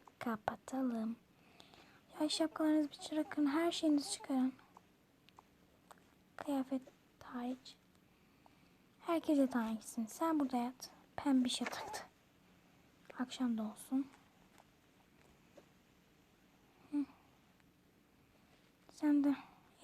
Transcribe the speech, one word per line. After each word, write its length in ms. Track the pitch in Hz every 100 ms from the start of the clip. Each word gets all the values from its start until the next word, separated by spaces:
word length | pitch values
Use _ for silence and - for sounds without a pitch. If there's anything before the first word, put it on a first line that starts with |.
| - -
kapatalım. 960 | 240 220 - 226 - 262 254 226 220 226 _ _ - - - - - - - -
Ya 80 | 302
şapkalarınızı 600 | - 320 - 311 311 294
bir 60 | -
çırakın, 500 | 740 311 302 - 285
her 260 | 294 339
şeyinizi 400 | 339 311 285 269
çıkarın. 400 | - - 262 262 - - - - _ _ _ - - - _ - _ - - - - _ -
Kıyafet 460 | - 277 254 262 - - _ -
hariç. 540 | - 247 247 254 - - _ _ _ _ _ _ - _ - - _ _
Herkes 380 | - 330 - 285
yatağına 340 | 262 247 226
gitsin. 340 | 220 - - 220
Sen 340 | - 330 311
burada 160 | 262 247
yat. 340 | 240 - - - - -
Pembiş 440 | 285 262 247 -
yatakta. 400 | 240 - - - - _ _ _ - - - - - - - -
Akşam 400 | 247 - 254 220
da 40 |
olsun. 460 | 214 - - 269 277 - - - - - - _ _ _ _ - - - - - - _ _ _ _ _ _ _ _ _ - - -
Hı. 140 | 294 277 - - - _ _ _ _ _ _ _ _ - _ - - _ _ -
Sen 300 | - 302 294
de 100 | 285 269 - - - -